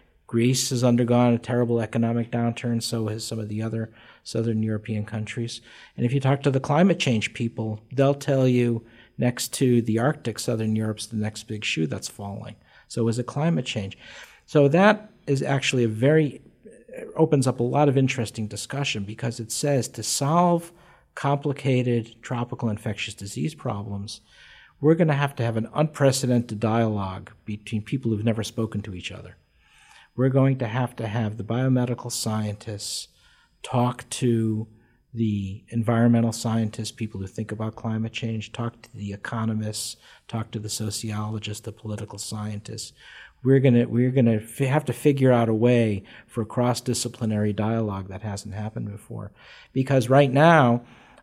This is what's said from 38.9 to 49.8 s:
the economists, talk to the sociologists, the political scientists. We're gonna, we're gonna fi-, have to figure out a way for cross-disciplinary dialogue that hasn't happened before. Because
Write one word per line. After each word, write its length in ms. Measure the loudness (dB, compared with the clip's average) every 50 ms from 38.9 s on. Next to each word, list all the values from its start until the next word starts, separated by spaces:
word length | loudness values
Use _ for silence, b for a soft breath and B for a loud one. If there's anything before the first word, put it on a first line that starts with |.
| -12
the 160 | -10 -8 -8 -8
economists, 800 | -10 -8 -6 -4 -2 -2 -2 -2 -2 -4 -4 -6 -6 -8 -10 -12 b b b b b b
talk 220 | -8 -6 -6 -6 -6
to 80 | -8 -8
the 100 | -8 -6
sociologists, 920 | -6 -6 -4 -6 -6 -6 -6 -6 -6 -6 -6 -6 -6 -6 -8 -8 -10 -10 -10
the 80 | -12
political 460 | -14 -12 -10 -10 -8 -8 -10 -10 -12
scientists. 760 | -12 -10 -10 -8 -8 -6 -8 -8 -10 -10 -12 -12 -12 -12 -14 B B B B B B B B B _ 2
We're 160 | 4 6 6
gonna, 280 | 6 6 6 6 4
we're 240 | 4 2 2 2 2
gonna 280 | 4 4 4 4 4 2
fi-, 260 | -2 -6 -4 -2 0
have 200 | 0 2 0 0
to 80 | -2 -2
figure 380 | 2 2 2 4 6 6 6
out 180 | 6 6 4 2
a 40 | 2
way 500 | 4 4 6 6 4 4 2 0 -2 B B B B B
for 180 | _ -6 -6 -6
cross-disciplinary 1080 | -4 -2 0 0 0 0 -2 -2 -4 -4 -2 -4 -6 -6 -4 -2 -2 0 0 0 0 0
dialogue 560 | 0 0 0 0 0 -2 -2 -4 -6 -8 -10
that 140 | -10 -10 -8
hasn't 320 | -8 -8 -8 -8 -10 -8
happened 360 | -8 -8 -8 -8 -8 -8 -8
before. 400 | -10 -12 -14 -14 -12 -12 -12 -14 B B B B B B B B
Because 380 | -4 -2